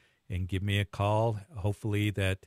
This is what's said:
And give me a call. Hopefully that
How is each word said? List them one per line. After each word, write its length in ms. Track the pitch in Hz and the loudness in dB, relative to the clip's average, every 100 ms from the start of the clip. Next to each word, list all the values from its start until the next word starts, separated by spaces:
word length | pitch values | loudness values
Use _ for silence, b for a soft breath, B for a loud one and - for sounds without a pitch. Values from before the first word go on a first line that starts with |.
| _ _ - | _ _ -8
And 180 | 90 92 | -6 -2
give 160 | 95 | -2
me 160 | 101 101 | 0 0
a 60 | |
call. 560 | 101 - 101 107 117 107 - 104 | 0 0 2 2 2 -2 -8 -4
Hopefully 540 | 98 101 107 104 104 | -2 -2 -2 0 0
that 340 | 101 95 95 | 2 0 0